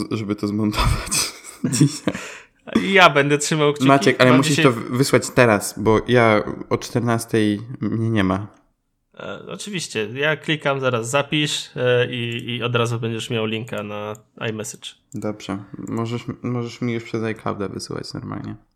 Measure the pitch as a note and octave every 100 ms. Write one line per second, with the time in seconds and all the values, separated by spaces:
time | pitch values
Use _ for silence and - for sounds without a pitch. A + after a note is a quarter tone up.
0 | G#2 A2 G#2 G#2 G#2 G#2 G#2+ G#2+ - -
1 | - - - - - - - A#2 C#3+ -
2 | - - - - - _ - - F#3 F#3+
3 | F3 D3 C#3+ C#3+ - D#3+ D3 C#3+ C3 C#3
4 | C#3 B2 B2+ B2+ D#3 D3 D3 A#2 - B2
5 | C#3 B2+ - - A#2+ G#2 - - G#2 G#2+
6 | A2 B2 A#2 G#2+ - - - A#2 - B2
7 | A#2+ A2+ - A#2 G#2+ G#2 A#2 C3 G#2+ A2
8 | A2+ A2 F#2 F#2+ G#2+ _ _ _ _ _
9 | _ - - G2 - G3 G3+ F#3+ - -
10 | G#2 B2+ D3+ D3+ D#3 D3+ D3 C#3 C3 A#2+
11 | A#2 C#3+ C#3 D3+ D3 - - - B2 B2
12 | B2 B2 A#2 A#2+ A#2 A#2+ A#2+ A#2+ A#2 A#2
13 | A#2 A2+ A2 A#2 A2 A2 A#2 G#2+ G#2 G#2
14 | G#2 A2 _ - A#2+ A2 G#2+ - - -
15 | _ A2 G#2 A2 - G2 G#2+ - - A2
16 | A2+ A#2 - - B2 B2 A#2 - B2 A#2
17 | A2+ A#2 A2 A2 A2+ G2+ G2 - - -
18 | - - G2+ G#2 G#2+ G#2+ _